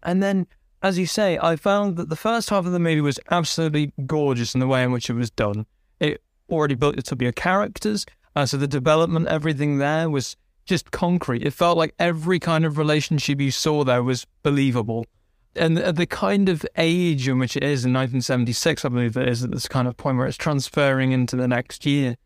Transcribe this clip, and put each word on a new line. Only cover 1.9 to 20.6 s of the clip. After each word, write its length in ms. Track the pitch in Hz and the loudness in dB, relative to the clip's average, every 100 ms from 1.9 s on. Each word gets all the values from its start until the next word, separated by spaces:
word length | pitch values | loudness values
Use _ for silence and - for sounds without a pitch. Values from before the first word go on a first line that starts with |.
| 170 | -2
that 100 | 165 | -6
the 80 | 156 | -4
first 340 | 214 233 - | -2 -2 0
half 140 | 202 175 | -2 0
of 60 | |
the 80 | 180 | 0
movie 220 | 170 156 | 2 2
was 180 | 147 135 - | 2 -2 -2
absolutely 640 | 175 160 - 165 147 147 - 131 | -2 0 -2 0 0 -2 -4 -4
gorgeous 480 | 156 143 123 117 | 0 0 0 -2
in 80 | 127 | 0
the 60 | 131 | 2
way 140 | 131 | 2
in 120 | 127 | 2
which 160 | 123 - | -2 -2
it 40 | |
was 160 | 120 120 | -2 -4
done. 360 | - 107 104 110 _ _ _ | -2 -2 -2 -8 _ _ _
It 220 | 151 - _ _ _ | -4 -4 _ _ _
already 260 | 165 151 131 | -2 0 2
built 360 | 143 147 127 | 0 -2 -6
up 100 | 123 | -2
your 120 | 123 | -2
characters, 720 | 120 - 190 208 - 214 208 - _ _ | -2 0 0 -2 -4 -4 -4 -6 _ _
uh, 120 | - 139 | -2 -2
so 100 | 143 | 0
the 100 | 143 | -2
development, 600 | 139 127 156 165 165 165 | 0 2 4 4 0 0
everything 520 | 160 151 143 147 143 | -2 -2 -2 0 0
there 300 | 139 156 165 | 0 0 0
was 280 | 143 123 - _ _ - | -2 -4 -10 _ _ -4
just 260 | 185 - | -4 -4
concrete. 520 | - 175 175 - 120 | -4 0 0 0 -2
It 80 | 143 | -2
felt 260 | - 175 170 | 0 2 2
like 160 | 160 - | 0 0
every 400 | 175 165 156 180 | -2 0 0 0
kind 240 | 170 160 | 2 2
of 140 | 160 147 | 2 0
relationship 640 | 151 151 139 156 - 139 | 2 2 2 -2 0 0
you 100 | 139 | 0
saw 320 | 127 - 151 | 0 0 2
there 200 | 135 123 | 2 2
was 220 | 123 127 - _ | 2 -2 -6 _
believable. 640 | 151 143 139 123 110 113 113 _ _ _ _ - | 0 2 2 2 -2 -4 -6 _ _ _ _ -2
And 180 | 165 160 | 2 2
the, 160 | - | 0
the 140 | 160 175 | -2 -2
kind 420 | - 190 202 196 | -2 0 2 2
of 180 | 165 - - | 0 -4 0
age 500 | 165 170 175 147 127 | 2 2 2 0 0
in 120 | 127 | 0
which 180 | 127 - | 0 -2
it 60 | |
is, 200 | 143 143 | -2 0
in 80 | 123 | 2
nineteen 300 | 127 131 127 | 0 0 -2
seventy-six, 640 | 120 127 120 117 - 156 139 | 0 0 0 0 0 0 -2
I 40 | |
believe 280 | 123 120 113 | 0 0 0
it 100 | 131 | -2
is, 160 | 120 | -2
at 80 | 123 | -4
this 160 | - - | -6 -4
kind 180 | 135 123 | -2 -2
of 120 | 120 | -2
point 200 | 147 127 | -2 -2
where 100 | 131 | -2
it's 100 | - | -2
transferring 760 | - 143 | -2 -2